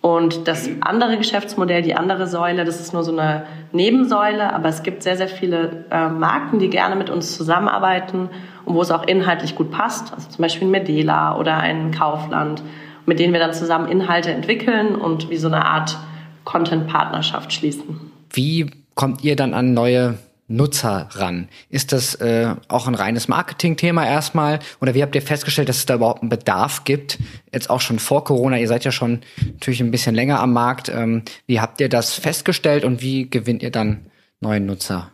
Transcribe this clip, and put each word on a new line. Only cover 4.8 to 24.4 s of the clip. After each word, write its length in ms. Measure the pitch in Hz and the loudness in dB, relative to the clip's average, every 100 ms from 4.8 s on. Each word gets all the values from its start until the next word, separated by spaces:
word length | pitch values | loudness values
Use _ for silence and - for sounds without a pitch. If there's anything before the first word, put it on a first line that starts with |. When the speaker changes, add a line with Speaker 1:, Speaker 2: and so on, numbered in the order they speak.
Speaker 1:
gibt 200 | - 185 | -4 -4
sehr, 140 | 185 185 | -2 -2
sehr 100 | 190 | -2
viele, 600 | - 185 170 165 165 - | -2 0 0 -2 -4 -4
äh, 180 | 165 160 | -2 0
Marken, 500 | 160 160 254 - 220 | 0 2 0 0 2
die 100 | 185 | 2
gerne 280 | 175 185 196 | 2 0 0
mit 120 | 190 | -2
uns 280 | 175 165 - | -4 -4 -6
zusammenarbeiten 920 | 160 175 208 - 190 185 185 190 185 - - - - | 0 2 2 2 2 0 -2 -4 -4 -8 -16 -16 -2
und 80 | |
wo 80 | 170 | 0
es 80 | 170 | 2
auch 140 | 165 | 0
inhaltlich 520 | - 185 185 170 156 - | 2 2 2 0 -2 -4
gut 140 | 156 | -4
passt. 420 | - 220 247 - | -2 -2 -4 -10
Also 160 | - - | -14 -16
zum 140 | - | -4
Beispiel 260 | 165 165 190 | -2 0 2
ein 20 | |
Medela 680 | 190 190 151 156 156 156 - | 2 2 0 2 2 2 0
oder 180 | 160 160 | 0 0
ein 360 | 165 160 160 | 0 0 -2
Kaufland, 680 | 160 156 156 160 160 151 151 - - - - - | 0 0 0 -4 -2 -2 -4 -10 -16 -18 -8 0
mit 120 | 160 | 2
denen 140 | 170 | 4
wir 80 | 175 | 4
dann 140 | 165 | 2
zusammen 340 | 165 165 165 165 | 0 0 0 2
Inhalte 420 | 185 190 170 175 | 0 2 0 0
entwickeln 640 | 135 - 240 233 220 208 180 | -4 -2 0 2 2 2 0
und 340 | 170 160 160 | 0 -2 -2
wie 80 | 165 | -2
so 100 | 160 | 0
eine 160 | 156 | 2
Art 320 | 156 156 156 - - - - - | 2 0 -2 -8 -12 -18 -20 -16
Content-Partnerschaft 1080 | - 170 165 165 160 160 156 - 156 - - | -4 0 0 0 0 -2 -2 -2 -4 -4 -6
schließen. 600 | - 151 143 - 156 - - _ | -4 -4 -4 -10 -14 -14 -20 _
Speaker 2:
Wie 400 | - 139 165 151 - _ | -2 0 0 -2 -6 _
kommt 300 | - 135 131 | 0 0 2
ihr 100 | 147 | 0
dann 200 | 139 135 | 2 2
an 200 | 104 127 | 2 4
neue 440 | 120 120 123 123 113 - _ _ | 4 4 4 2 0 -8 _ _
Nutzer 600 | 113 143 143 117 98 76 | 0 2 2 0 -2 -4
ran? 360 | - 95 90 90 - - | -6 -4 -4 -8 -14 -8
Ist 220 | 143 - | -6 0
das, 220 | 135 127 - | 0 0 -2
äh, 380 | 120 117 117 - - | 0 2 2 -2 -2
auch 180 | 127 127 | -2 0
ein 80 | |
reines 320 | 117 98 117 - | 0 0 -2 0
Marketing-Thema 800 | 160 175 - 175 160 175 170 135 | 0 0 -2 0 2 2 2 2
erstmal? 540 | 143 151 165 | 0 0 0